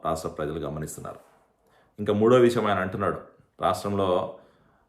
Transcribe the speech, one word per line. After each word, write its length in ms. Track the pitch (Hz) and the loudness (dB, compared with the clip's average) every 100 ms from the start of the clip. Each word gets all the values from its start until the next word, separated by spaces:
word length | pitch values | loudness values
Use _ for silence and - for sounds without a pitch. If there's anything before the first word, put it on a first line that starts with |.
రాష్ట్ర 240 | 82 80 - | -4 -4 -4
ప్రజలు 300 | - 76 80 | -6 -6 -6
గమనిస్తున్నారు. 580 | 73 76 78 - - - - _ _ _ _ _ _ - | -6 -8 -10 -12 -14 -16 -20 _ _ _ _ _ _ -6
ఇంకా 140 | 104 | -2
మూడో 240 | 104 113 127 | 4 6 8
విషయం 300 | 117 120 104 | 6 4 0
ఆయన 120 | 98 | 0
అంటున్నాడు, 400 | 95 95 92 78 - _ _ - | -2 -2 -2 -4 -8 _ _ -4
రాష్ట్రంలో 720 | 85 - 101 101 95 90 95 - - _ _ _ | -2 -2 -2 -2 0 0 -2 -12 -20 _ _ _